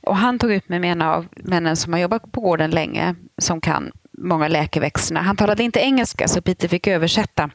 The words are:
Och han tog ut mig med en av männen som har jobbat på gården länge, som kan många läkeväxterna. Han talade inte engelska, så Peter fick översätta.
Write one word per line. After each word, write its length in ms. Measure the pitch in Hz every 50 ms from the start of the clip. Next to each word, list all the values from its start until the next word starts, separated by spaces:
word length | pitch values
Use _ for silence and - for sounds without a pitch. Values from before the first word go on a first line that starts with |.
Och 160 | - - 196
han 220 | 190 226 247 247 226
tog 140 | 233 226
ut 160 | 202 190 - -
mig 100 | 175 175
med 140 | 175 175
en 100 | 170 170
av 240 | 160 160 165 165 170 - -
männen 400 | - - 185 185 170 170 160 165
som 160 | 165 - 170
har 80 | 165 175
jobbat 320 | 180 175 226 226 - -
på 80 | - -
gården 300 | 220 185 165 160 156 160
länge, 440 | 170 165 156 - - 165 165 180 175 175 - - _ -
som 220 | - - 170 160
kan 320 | - 170 151 - - - - - _ _ - -
många 300 | - 180 170 156 151 156
läkeväxterna. 720 | 165 151 156 - - 151 143 151 - - - - 165 156
Han 140 | 175 196 202
talade 260 | - 214 202 208 214
inte 180 | 240 233 - -
engelska, 480 | 247 269 269 254 202 - - - - -
så 140 | - 180
Peter 260 | - 185 185 - 180 170
fick 180 | 175 175 -
översätta. 640 | 202 185 165 165 170 - 220 202 - _ - 151 147